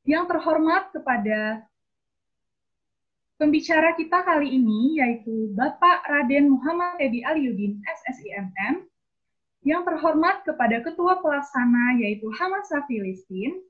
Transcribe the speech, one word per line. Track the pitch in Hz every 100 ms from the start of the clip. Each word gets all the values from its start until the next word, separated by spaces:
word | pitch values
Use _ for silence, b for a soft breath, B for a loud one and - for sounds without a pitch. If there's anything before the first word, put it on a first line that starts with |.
Yang | - 311 349
terhormat | 330 320 311 320 349 381 311
kepada | - 240 208 214 214 220 - _ _ _ _ _ _ _ _ _ _ _ _ _ _ _ _ _
pembicara | 302 302 - 320 320
kita | 330 320 349
kali | 359 320 285 262
ini, | 233 214 254 311
yaitu | 247 233 - 220 220
Bapak | 196 277 - 349 339 -
Raden | 285 247 277 285 262
Muhammad | 262 339 349 349
Edi | 277 233
Aliudin, | 233 311 262 196 202 208
S | - 320 - 262
S |
I | 208 196
M | 190 190
M. | 202 339 - _ _ _ _ _ _ _
Yang | 269 320 349
terhormat | 320 320 302 330 392 -
kepada | 247 233 226
Ketua | 240 320 359 370
Pelaksana, | 320 285 277 254 240 240 240 247
yaitu | 208 208 220
Hamasa | 220 370 381 392 294 285
Filistin. | 226 190 185 - 185 233 370 -